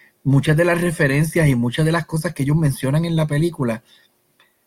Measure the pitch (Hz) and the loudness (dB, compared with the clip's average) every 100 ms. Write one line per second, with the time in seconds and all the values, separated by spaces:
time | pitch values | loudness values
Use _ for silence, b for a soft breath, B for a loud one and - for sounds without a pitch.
0 | B B 135 139 151 151 175 170 175 165 | B B 0 2 2 2 2 2 -2 0
1 | 143 139 160 175 151 123 120 139 156 165 | 0 2 0 2 2 2 0 0 0 0
2 | 160 160 170 160 135 156 147 - 131 151 | -2 -6 -6 -4 0 0 0 -2 -2 -2
3 | 170 160 151 147 170 160 120 110 b b | 0 -2 -2 0 -2 -2 -4 -4 b b
4 | b _ _ _ b b | b _ _ _ b b